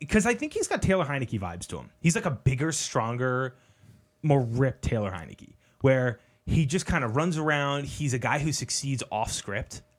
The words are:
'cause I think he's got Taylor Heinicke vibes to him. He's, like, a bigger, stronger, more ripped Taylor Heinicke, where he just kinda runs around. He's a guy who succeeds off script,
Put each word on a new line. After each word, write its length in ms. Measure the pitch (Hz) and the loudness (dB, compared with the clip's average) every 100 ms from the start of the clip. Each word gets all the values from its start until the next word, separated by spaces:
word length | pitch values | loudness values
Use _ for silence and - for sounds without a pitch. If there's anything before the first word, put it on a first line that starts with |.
| 143 | 0
'cause 180 | 214 226 | 2 4
I 80 | |
think 200 | 240 302 | 0 -2
he's 120 | 440 - | -4 -2
got 160 | 381 | 0
Taylor 220 | - 190 | 2 2
Heinicke 340 | 143 139 123 107 | 2 -2 -2 -4
vibes 280 | 92 87 - | -4 -8 -10
to 100 | 80 | -10
him. 120 | - _ | -12 _
He's, 160 | 170 170 | 2 2
like, 100 | 175 | 0
a 40 | |
bigger, 420 | 127 131 131 160 | 0 0 0 -2
stronger, 840 | 156 - 131 113 123 127 127 131 - _ _ - - _ _ | -2 -2 0 0 0 0 0 -2 -8 _ _ -20 -20 _ _
more 180 | 156 139 | 2 2
ripped 420 | 120 117 135 - | 2 0 0 0
Taylor 280 | - 113 101 | -2 0 -2
Heinicke, 440 | 90 65 50 - - _ _ | -6 -12 -18 -20 -20 _ _
where 360 | 135 131 127 113 _ _ - | 4 4 2 -4 _ _ 0
he 200 | 160 139 | 2 4
just 200 | 160 - | 0 0
kinda 200 | 170 120 | 0 2
runs 320 | 127 175 156 | 0 0 0
around. 460 | 156 147 143 143 | 2 2 2 -2
He's 280 | 143 - 147 | -4 -4 -2
a 40 | 123 | 0
guy 200 | 117 143 | 0 0
who 120 | 151 | 0
succeeds 500 | - - - 139 127 - | -4 -4 -4 -4 -4 -2
off 180 | 107 113 | -2 -2
script, 520 | - - 101 - - - | -4 -6 -6 -8 -12 -16